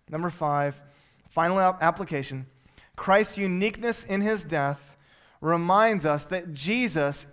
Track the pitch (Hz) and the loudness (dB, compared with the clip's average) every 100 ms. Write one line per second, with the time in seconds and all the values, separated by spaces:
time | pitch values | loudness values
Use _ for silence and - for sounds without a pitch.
0 | - 156 175 170 151 143 143 139 - _ | -10 -6 -6 -4 -2 0 0 -4 -16 _
1 | _ _ _ 160 170 190 185 185 165 170 | _ _ _ 0 2 4 2 4 2 0
2 | 190 147 131 135 131 _ _ _ _ - | -2 -6 -6 -10 -12 _ _ _ _ -6
3 | - 196 214 196 196 180 214 202 233 220 | 4 4 4 -2 -2 0 -2 -2 -4 -4
4 | - 196 208 214 151 156 139 143 - _ | -4 -2 0 -2 -2 -2 -2 -4 -10 _
5 | _ _ _ _ 156 170 170 196 226 202 | _ _ _ _ 0 0 4 4 4 4
6 | 151 147 - 185 170 147 156 240 240 156 | 0 0 -2 -6 -6 -8 -2 0 0 0
7 | 143 143 - | 0 -2 -8